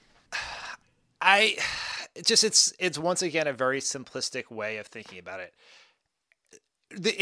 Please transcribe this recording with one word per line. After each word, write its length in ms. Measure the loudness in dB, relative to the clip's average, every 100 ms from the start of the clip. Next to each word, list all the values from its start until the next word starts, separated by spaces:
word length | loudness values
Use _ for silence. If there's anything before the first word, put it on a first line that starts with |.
| _ _ _
<sighs> 880 | -10 -8 -10 -12 -14 _ _ _ _
I, 340 | 6 6 6 2 -4 -4 -8 -10 -12
it 120 | -2 4
just, 180 | 4
it's, 300 | 6 4 4 2
it's 200 | -2 0
once 220 | 0 0
again 260 | 0 0 0
a 60 |
very 260 | 0 0 0
simplistic 720 | -4 -6 -8 -8 -6 -6 -8
way 240 | -8 -6 -6
of 120 | -10
thinking 320 | -16 -16 -16
about 200 | -12 -12
it. 140 | -12 _ -20 -20 _ _ _ _ _ _ _ -20 _ _ _
The, 200 | -4 -2 4